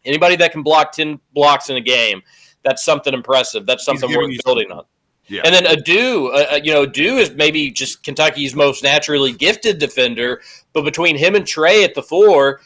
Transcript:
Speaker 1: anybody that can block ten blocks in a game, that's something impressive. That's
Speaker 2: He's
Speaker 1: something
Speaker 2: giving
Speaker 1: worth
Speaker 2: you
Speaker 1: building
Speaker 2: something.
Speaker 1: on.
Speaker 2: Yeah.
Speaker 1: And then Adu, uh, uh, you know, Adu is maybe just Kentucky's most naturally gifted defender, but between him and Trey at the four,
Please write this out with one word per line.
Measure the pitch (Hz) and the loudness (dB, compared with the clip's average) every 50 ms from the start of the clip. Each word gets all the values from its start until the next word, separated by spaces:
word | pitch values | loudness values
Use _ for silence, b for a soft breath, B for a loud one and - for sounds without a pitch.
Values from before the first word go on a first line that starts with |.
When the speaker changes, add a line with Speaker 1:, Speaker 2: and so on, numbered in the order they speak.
| - | -6
Speaker 1:
anybody | 127 143 156 170 175 180 | -4 0 2 2 2 4
that | 170 170 165 165 | 4 2 0 0
can | 156 143 | -2 0
block | 151 156 156 151 156 - | 2 4 4 2 2 -2
ten | - 156 151 151 143 _ _ _ | -6 -6 -6 -8 -12 _ _ _
blocks | 147 143 147 143 135 - - | 2 4 4 4 2 -2 -6
in | 135 | -8
a | 127 | -4
game, | 113 123 127 120 117 110 101 95 b b b b b b b b - | -2 0 0 2 2 0 -2 -4 b b b b b b b b -4
that's | 135 135 - - | -2 -2 0 0
something | - 151 147 - 143 135 | 0 0 0 -2 -4 -6
impressive. | 123 117 123 135 131 127 - - 110 98 | -4 -2 0 0 0 0 -2 -6 -6 -4
That's | 113 127 123 | -4 -4 -2
Speaker 2:
He's | - | -2
Speaker 1:
something | 143 131 - 127 | -4 -2 -2 -4
Speaker 2:
giving | 123 120 - - | -2 -2 -2 -2
Speaker 1:
worth | 139 127 | -2 -6
Speaker 2:
you | 120 - | -4 -2
Speaker 1:
building | 131 127 117 104 95 | -2 0 0 -2 -6
Speaker 2:
something. | 90 87 | -10 -16
Speaker 1:
on. | - _ _ _ _ _ _ _ _ | -18 _ _ _ _ _ _ _ _
Speaker 2:
Yeah. | - 202 185 160 | -12 -6 -2 0
Speaker 1:
And | 165 180 | 2 4
then | 180 175 | 4 4
Adu, | 165 165 147 120 160 175 214 247 254 247 185 135 | 2 0 0 0 0 0 2 2 0 -2 -2 -2
uh, | 123 123 143 147 131 147 | 0 0 0 0 0 -2
uh, | 147 | -2
you | 147 156 156 | -2 0 2
know, | 147 139 | 2 0
Adu | 135 - 135 156 208 262 262 | 0 -2 -2 -2 0 2 0
is | 208 147 | 0 0
maybe | - 139 151 156 156 156 147 135 | 0 0 -2 0 0 -2 -4 -4
just | 110 - 131 - - - - | -6 -6 -6 -6 -6 -8 -10
Kentucky's | - 135 - 156 156 156 147 143 135 123 | -8 -4 -2 -2 0 -2 -4 -6 -4 0
most | 151 147 139 135 - 135 | 2 2 2 0 0 -2
naturally | 139 143 151 147 - 147 139 139 131 | 0 0 0 0 -2 0 0 0 -2
gifted | 120 - 143 175 220 - - 226 202 | -2 0 -2 -2 -2 0 -2 -4 -2
defender, | 156 147 131 - 135 123 120 117 117 120 123 123 B B B B B B B - | -2 -4 -4 -2 -2 -2 -2 -2 -4 -4 -4 -6 B B B B B B B -6
but | 156 143 | -4 -4
between | 151 147 160 170 175 156 | -4 -4 -2 0 0 2
him | 139 156 180 202 | 2 2 2 2
and | 202 160 | 0 0
Trey | - - 156 156 160 214 214 196 | -2 -2 0 2 2 4 2 2
at | 170 - | 0 -2
the | 143 - | -8 -8
four, | - 156 180 214 208 180 143 139 139 135 b b | -2 2 4 6 6 6 6 4 2 -2 b b